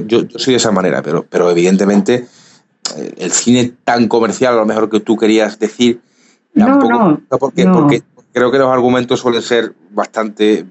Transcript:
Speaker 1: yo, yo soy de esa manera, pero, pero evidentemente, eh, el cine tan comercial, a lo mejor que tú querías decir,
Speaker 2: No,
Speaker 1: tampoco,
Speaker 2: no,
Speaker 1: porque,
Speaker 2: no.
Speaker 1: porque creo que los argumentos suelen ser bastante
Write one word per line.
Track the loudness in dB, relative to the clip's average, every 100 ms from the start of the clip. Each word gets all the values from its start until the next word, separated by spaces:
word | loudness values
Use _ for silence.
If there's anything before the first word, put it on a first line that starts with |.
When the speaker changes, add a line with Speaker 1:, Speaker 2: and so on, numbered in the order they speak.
| 0
Speaker 1:
yo, | -2
yo | -2 -6
soy | -2
de | 0
esa | 0
manera, | 0 -2 -2
pero, | -4 -6 -4
pero | -2 0
evidentemente, | 2 2 2 2 2 2 -2 -4 _ -20 _ _ _ -14 -12
eh, | -14 -10
el | -6
cine | -4 0 2 0 -4
tan | -2 0 2
comercial, | 0 0 0 0
a | 0
lo | 0
mejor | -2 0
que | -2
tú | 0 0
querías | 2 2 0 -2
decir, | -6 0 0 0 _ _ _ _ _
Speaker 2:
No, | 0 2
Speaker 1:
tampoco, | 4 2 2 2 0 -4
Speaker 2:
no, | -4
Speaker 1:
porque, | -4 0
Speaker 2:
no. | 2
Speaker 1:
porque | 2 2 0 -4 _ _
creo | -2 0
que | 2
los | 2
argumentos | 2 2 0 0 -2
suelen | -2 -2
ser | -2 -2 -2 -8 _
bastante | -6 -6 -4 -6 0 0 0 -4